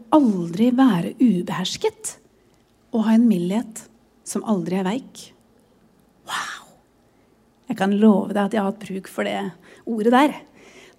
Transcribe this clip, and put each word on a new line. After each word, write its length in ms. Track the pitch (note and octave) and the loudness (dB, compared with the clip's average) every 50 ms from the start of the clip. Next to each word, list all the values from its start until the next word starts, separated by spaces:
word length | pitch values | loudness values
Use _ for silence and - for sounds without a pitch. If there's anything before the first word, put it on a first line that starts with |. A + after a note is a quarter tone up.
| - - - | -6 2 2
aldri 580 | D#4 C#4 A3 G3 F3+ E3+ E3+ E3 F#3 A#3 B3+ B3 | 4 4 4 0 0 -4 -6 -2 0 0 2 4
være 380 | B3 C4+ B3+ F#3+ E3+ E3+ - - - | 4 4 4 4 2 -2 -4 -2 0
ubehersket 960 | B3+ A#3 F#3 F3 - - E3+ D3+ F#3 - - - - A4 - _ - - - - _ _ _ _ _ _ _ _ _ _ _ _ _ _ - | 2 2 2 0 -2 -4 -6 -6 -6 -6 -8 -4 -4 -4 -4 _ -14 -14 -14 -14 _ _ _ _ _ _ _ _ _ _ _ _ _ _ -4
og 140 | A3+ G#3 | -2 2
ha 80 | A3+ A3 | 4 4
en 120 | A3+ A#3+ A#3 | 4 6 4
mildhet 560 | G3 F3 F3 F3+ F#3+ A3+ - - - - - - _ _ _ _ _ _ - - | 4 2 0 -2 -2 -4 -4 -6 -14 -20 -20 -20 _ _ _ _ _ _ -14 -8
som 160 | - G3+ - - | -8 -6 -2 -2
aldri 300 | G#3+ F3+ E3 E3+ F3+ G3 | -2 -2 -2 -4 -4 -4
er 60 | F#3+ | -2
veik. 420 | F#3 D#3 C#3+ - - - - - - _ _ _ _ _ _ _ _ _ _ _ _ _ _ _ _ _ _ _ - | -4 -4 -6 -8 -12 -20 -20 -20 -20 _ _ _ _ _ _ _ _ _ _ _ _ _ _ _ _ _ _ _ -10
Wow! 400 | - - - - - - - _ _ _ _ _ _ _ _ _ _ _ _ _ _ _ _ _ _ _ _ - | -10 -8 -8 -10 -12 -16 -18 _ _ _ _ _ _ _ _ _ _ _ _ _ _ _ _ _ _ _ _ -10
Jeg 80 | A3+ - | -4 -2
kan 140 | F#3+ G3 G3+ | 0 0 2
love 380 | G3+ G#3+ A3 G3+ F#3 G3 F#3+ G3+ | 4 6 6 6 4 2 -2 -2
deg 100 | G#3 G3+ | -2 -2
at 120 | G3 A3 | -2 -2
jeg 60 | G#3+ G3 | -2 -2
har 100 | G3 G#3 | -2 -4
hatt 100 | - G3+ | -6 -10
bruk 260 | - F#3 F#3+ F#3 - - | -12 -12 -12 -12 -12 -8
for 160 | - - G3 | -6 -6 -4
det 100 | G3+ G3 G3+ F#3+ - _ _ - - - - - | -4 -6 -8 -8 -12 _ _ -20 -20 -16 -10 -8
ordet 240 | A#3 G#3+ G#3 A#3+ B3 | -6 -2 2 4 4
der. 240 | B3+ D4 C#4 - - - _ _ - - - - - - - _ | 4 4 2 0 -6 -16 _ _ -20 -20 -20 -20 -20 -20 -20 _